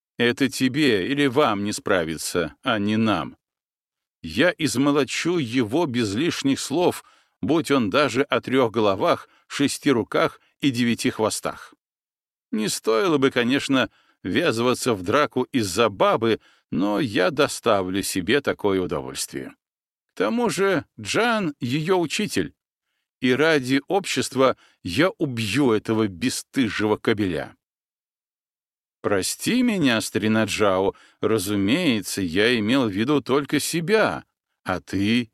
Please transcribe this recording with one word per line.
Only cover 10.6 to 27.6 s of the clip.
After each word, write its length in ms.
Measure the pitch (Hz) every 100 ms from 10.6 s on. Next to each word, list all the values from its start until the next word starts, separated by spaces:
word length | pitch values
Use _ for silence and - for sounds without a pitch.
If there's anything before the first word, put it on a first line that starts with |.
и 100 | 143
девяти 400 | 120 120 110 127
хвостах. 640 | - 107 - 76 - - _ _ _ _ _ _ _ _
Не 180 | 220 208
стоило 500 | - 220 220 196 147
бы, 120 | 135
конечно, 600 | 127 120 135 - 135 110 - _ _
ввязываться 680 | - 113 151 113 123 117 131
в 80 | 101
драку 420 | 87 139 143 131
из-за 440 | 123 127 98 90 110
бабы, 520 | 95 202 151 113 107 - _ _
но 280 | 160 - 185
я 320 | 123 107 180
доставлю 720 | 139 139 - 120 101 92 98
себе 380 | - 95 85 143
такое 400 | - 92 101 95
удовольствие. 720 | 87 78 65 - - 67 65 - _ _ _ _ _
К 40 | -
тому 320 | 196 233 226
же 340 | 147 196 165 - -
Джан — 540 | 101 180 240 220 170 -
ее 380 | 120 147 156 185
учитель, 560 | 165 - 208 - - - _ _ _ _ _ _
и 120 | 127
ради 480 | 123 156 156 127 139 -
общества 720 | 190 - 131 - 127 131 - _ _
я 280 | 131 135 185
убью 640 | - 151 117 107 123 131
этого 360 | 107 - 110 110
бесстыжего 880 | 85 127 - - 139 113 85 104 104
кобеля". 580 | - 107 98 76 64 -